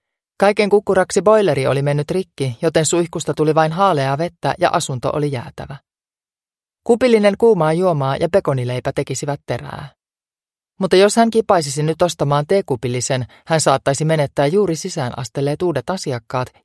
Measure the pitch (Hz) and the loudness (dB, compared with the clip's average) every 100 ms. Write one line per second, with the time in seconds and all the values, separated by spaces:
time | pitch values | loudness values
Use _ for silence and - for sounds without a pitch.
0 | _ _ _ - 196 214 208 202 - 185 | _ _ _ 0 0 2 2 2 2 0
1 | 180 208 180 220 202 139 131 131 143 143 | 2 2 4 4 4 0 0 0 0 -2
2 | 147 175 190 - 135 120 165 160 156 170 | -2 -4 -6 -6 -6 -2 -2 0 0 0
3 | 170 170 151 151 151 151 160 160 196 160 | -2 -4 -6 -2 0 2 2 2 2 2
4 | 135 139 170 - 143 131 175 170 - 131 | 0 -2 -4 -4 -4 0 0 0 -4 -6
5 | 131 151 147 131 107 - - 143 _ _ | -4 -4 -4 -6 -10 -16 -16 -16 _ _
6 | _ _ _ _ _ _ _ _ - 233 | _ _ _ _ _ _ _ _ -2 2
7 | 254 220 208 196 233 202 156 165 185 156 | 4 4 4 4 4 4 2 0 0 0
8 | 135 139 165 196 185 135 123 127 131 135 | -2 -2 0 0 0 -2 -2 -4 -6 -4
9 | 139 131 147 143 - 123 139 - 143 _ | -4 -6 -6 -8 -6 -8 -8 -14 -14 _
10 | _ _ _ _ _ _ _ - 190 185 | _ _ _ _ _ _ _ -6 2 4
11 | 202 226 226 220 220 190 143 139 151 156 | 4 4 2 2 2 2 2 -2 -2 0
12 | 175 - 143 147 147 196 190 127 127 123 | 0 0 0 0 2 0 0 -4 -4 -4
13 | 120 131 120 - - 165 156 135 - 139 | -4 -4 -6 -10 -2 0 2 2 0 -2
14 | 156 160 143 - 143 190 196 160 190 - | 0 0 -2 0 0 2 0 -2 -6 -6
15 | 123 120 123 - 139 147 180 143 - 185 | -6 -6 -10 -4 -4 -2 -2 -2 -4 -6
16 | - 120 - 127 127 _ | -6 -8 -6 -6 -6 _